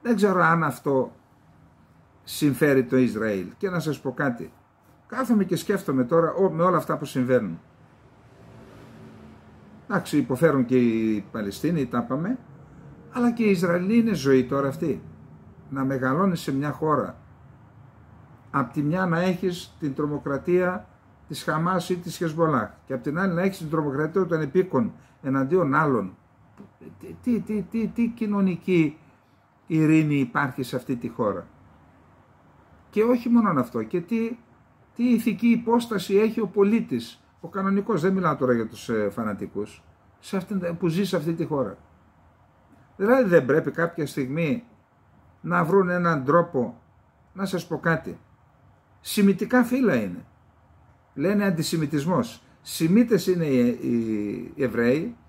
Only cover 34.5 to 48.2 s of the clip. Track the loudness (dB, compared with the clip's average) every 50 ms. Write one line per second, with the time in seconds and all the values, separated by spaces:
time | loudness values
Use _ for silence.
34.5 | -20 _ _ _ _ _ _ _ _ -2 2 2 2 2 2 0 -2 2 4 4
35.5 | 4 4 2 2 2 2 2 0 -4 -4 -2 2 2 4 4 4 0 -2 -4 -2
36.5 | 2 2 4 4 4 2 0 0 -4 -4 -4 -6 -16 _ _ _ _ _ -18 -10
37.5 | -6 -4 -2 0 0 0 0 0 -2 0 2 2 0 2 0 0 0 0 2 2
38.5 | 2 2 0 -4 -8 -14 -6 -4 -2 0 0 -2 -2 -4 -6 -6 -6 -6 -8 -10
39.5 | -8 -8 -10 -10 -12 -20 _ -20 -20 _ _ _ _ _ _ -6 -6 -6 -4 -4
40.5 | -6 -4 -4 -4 -6 -2 -2 0 0 0 0 0 0 -2 -2 -2 -4 -4 -4 -4
41.5 | -2 -2 -2 -4 -6 -12 -20 _ _ _ _ _ _ _ _ _ _ _ _ _
42.5 | _ _ _ _ -20 _ -20 _ _ -4 2 2 4 4 4 6 6 4 6 6
43.5 | 0 2 0 -2 -2 -2 -4 -4 -2 -4 -6 -6 -4 -6 -6 -4 -2 -4 -2 -2
44.5 | -2 -4 -4 -14 -20 _ _ _ _ _ _ _ _ _ _ _ _ _ -8 -2
45.5 | 0 0 0 4 4 2 4 2 0 0 0 0 0 0 0 2 4 2 2 2
46.5 | 0 -2 -2 -2 -6 -14 _ _ _ _ _ _ _ _ _ _ _ -8 -8 -4
47.5 | -4 -6 -4 -4 -8 -2 0 0 0 0 -2 -8 -14 -14